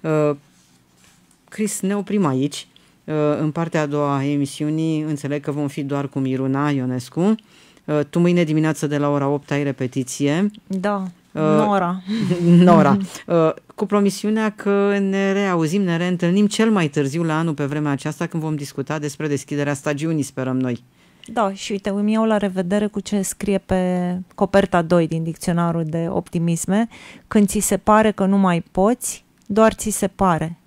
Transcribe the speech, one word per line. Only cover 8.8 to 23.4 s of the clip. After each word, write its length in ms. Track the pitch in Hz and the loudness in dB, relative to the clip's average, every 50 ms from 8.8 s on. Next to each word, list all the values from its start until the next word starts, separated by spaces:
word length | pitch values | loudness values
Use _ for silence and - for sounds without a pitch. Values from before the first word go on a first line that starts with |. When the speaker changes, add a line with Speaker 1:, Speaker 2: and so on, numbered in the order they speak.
| - | -4
Speaker 1:
de 100 | 143 147 | -2 -2
la 120 | 143 143 143 | 0 0 0
ora 180 | 143 143 139 | 0 0 0
opt 240 | 139 147 143 143 - | 0 -2 -4 -4 -4
ai 120 | 147 143 147 | -4 -2 -2
repetiție. 880 | 143 131 - 131 123 - 139 127 - - - 143 143 147 170 202 208 208 - _ | -2 -4 -4 -6 -4 -4 -6 -6 -6 -4 -2 0 0 2 0 0 -2 -4 -8 _
Speaker 2:
Da, 360 | - 190 190 180 208 208 196 190 180 175 _ _ _ | -8 -8 -4 -4 -4 -4 -4 -6 -8 -12 _ _ _
Speaker 1:
Uh, 100 | _ 156 | _ -2
Speaker 2:
Nora. 600 | 156 156 156 151 - 208 202 196 180 175 180 190 180 190 214 226 208 185 | 2 4 4 4 4 2 2 0 0 -2 -4 -6 -6 -6 -4 -2 0 0
Speaker 1:
<laughs> 400 | 180 175 175 170 175 170 180 180 | 0 2 6 6 8 8 10 10
Nora. 220 | - - - 139 | 8 8 8 6
Speaker 2:
Mhm. 160 | 202 196 190 175 - - - | 4 2 0 -6 -10 -16 -4
Speaker 1:
Uh, 280 | - 175 170 160 160 - - _ - - | 0 2 4 4 2 0 -4 _ -20 -6
cu 100 | - 214 | -6 -2
promisiunea 640 | 196 202 208 202 196 196 - - 208 220 220 220 214 | 0 2 2 2 2 0 0 -2 -2 0 0 0 -2
că 480 | 208 - - 202 202 202 202 202 202 202 | -4 -4 -2 0 2 2 2 2 2 0
ne 320 | 196 190 190 196 196 196 | 0 0 0 0 0 0
reauzim, 500 | 196 202 202 196 175 170 160 151 175 202 | 2 0 0 0 2 0 0 0 0 0
ne 160 | 196 175 165 | 0 0 0
reîntâlnim 500 | 165 175 180 180 170 180 170 180 202 208 | 0 0 -2 -2 0 0 2 4 4 2
cel 220 | 202 - - 220 226 | 2 2 2 2 2
mai 180 | 220 196 165 | 4 2 2
târziu 360 | 143 - 151 143 135 139 170 170 | 0 0 0 -2 0 -2 -2 -2
la 140 | 165 156 | 0 0
anul 160 | 156 165 170 151 | 0 0 -2 -2
pe 120 | 139 147 | -2 -4
vremea 260 | 135 147 151 151 147 | -4 -2 -2 -2 -2
aceasta, 340 | 143 139 - 151 151 - 175 | -2 -2 -4 -8 -6 -6 -6
când 180 | 165 - 165 151 | -6 -4 -6 -4
vom 120 | 156 156 | -4 -4
discuta 440 | 147 143 139 - - 131 - 151 156 | -6 -6 -8 -8 -8 -6 -6 -6 -6
despre 280 | 147 147 143 - 151 | -6 -8 -6 -6 -4
deschiderea 460 | 151 143 135 - - 147 143 143 143 143 | -2 -2 -4 -4 -6 -4 -2 -2 -2 -4
stagiunii, 500 | 135 - 151 147 139 156 160 165 151 131 | -4 -4 -4 -4 -2 -2 -2 -2 -2 -4
sperăm 360 | - - - 131 131 127 127 | -4 -6 -6 -4 -4 -2 -2
noi. 240 | 131 127 120 120 _ _ _ _ _ _ _ _ - | -2 -2 -4 -6 _ _ _ _ _ _ _ _ -20
Speaker 2:
Da, 260 | - 226 247 214 196 196 | -8 -2 -2 -2 -2 -4
și 180 | 196 - - | -8 -8 -8
uite, 180 | 208 196 - 214 | -8 -6 -4 -4
îmi 220 | 196 202 208 214 | -2 -2 0 0
iau 140 | 220 220 226 | 0 0 2
la 120 | 220 220 | 2 0
revedere 500 | 208 202 196 185 185 180 175 202 208 214 | 0 0 -2 -2 -4 -2 0 0 0 -2
cu 120 | 208 - 202 | -2 -4 -8
ce 220 | - - 208 202 | -6 -4 -4 -4
scrie 360 | 190 - - _ | -2 -4 -6 _